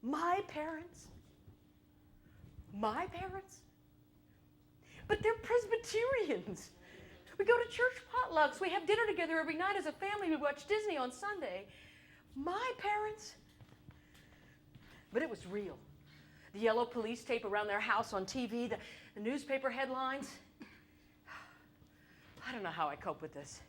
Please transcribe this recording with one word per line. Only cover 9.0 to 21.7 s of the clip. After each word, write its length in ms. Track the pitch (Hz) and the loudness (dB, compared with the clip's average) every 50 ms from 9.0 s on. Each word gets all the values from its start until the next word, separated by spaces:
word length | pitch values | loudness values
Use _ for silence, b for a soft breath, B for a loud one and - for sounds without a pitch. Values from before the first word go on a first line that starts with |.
| 480 427 | 6 2
together 300 | 392 - 339 320 330 320 | 2 0 0 2 2 0
every 180 | 320 311 320 | 0 0 0
night 200 | 311 359 392 403 | 0 2 2 2
as 100 | 403 320 | 0 0
a 60 | 311 | -4
family. 380 | 285 - - 392 415 415 403 339 | -4 -4 -4 -4 -2 -2 0 0
We 60 | 320 | 0
watch 300 | 294 294 285 277 285 - | 2 2 0 0 -2 -2
Disney 300 | - 403 427 427 427 349 | 0 0 2 2 0 0
on 140 | 285 254 247 | 0 -2 -2
Sunday. 560 | 247 - - 403 415 381 311 220 180 185 196 B B B B B B B B B B B B B - | -4 -4 -6 -4 -4 -4 -4 -4 -6 -6 -10 B B B B B B B B B B B B B -10
My 380 | 269 277 330 359 415 480 508 494 508 | -6 -4 -2 -2 0 -2 -2 -4 -2
parents? 560 | - 403 415 415 427 427 427 440 427 - - - - - - - - - - - - - B B B B B B B B B B B B B B B - - B B B B B B B | 0 0 2 2 0 -2 -4 -6 -12 -16 -16 -18 -20 -20 -20 -20 -20 -20 -20 -20 -20 -20 B B B B B B B B B B B B B B B -20 -20 B B B B B B B
But 100 | - 220 | 0 0
it 60 | 311 311 | 0 0
was 180 | 226 180 - | -4 -8 -8
real. 300 | 180 185 208 208 180 143 127 - - - - B B B B B B B B B B | -8 -6 -6 -6 -6 -8 -12 -16 -20 -20 -20 B B B B B B B B B B
The 80 | B 202 | B 2
yellow 240 | 220 226 220 233 240 | 4 6 6 6 4
police 400 | 233 - 247 220 214 240 240 - | 2 0 -4 -2 -2 -4 -6 -2
tape 200 | - 247 233 - | -2 -2 0 0
around 220 | 208 196 208 208 | 2 2 2 2
their 140 | 208 202 208 | 2 2 0
house 320 | 220 240 220 208 220 - | 4 4 4 4 4 2
on 140 | - 196 190 | 0 -2 -2
T 200 | 185 - 262 247 | -2 -2 -2 -2
V, 220 | 226 220 240 240 240 | 0 0 -2 -2 -2
the, 80 | 214 B B B B B B B B | -2 B B B B B B B B
the 60 | 214 | -4
newspaper 500 | 208 220 269 294 277 - 269 269 269 262 | -2 -2 -2 -2 -2 -2 -2 0 0 0
headlines. 580 | 233 247 269 262 262 254 262 262 269 277 269 - - - - - - - - - - - - - - - - - - _ _ B B B B B B B B B | 0 0 -2 -2 -2 -2 -2 -2 -2 -4 -6 -8 -12 -16 -18 -20 -18 -18 -18 -18 -18 -20 -20 -20 -20 -20 -20 -20 -20 _ _ B B B B B B B B B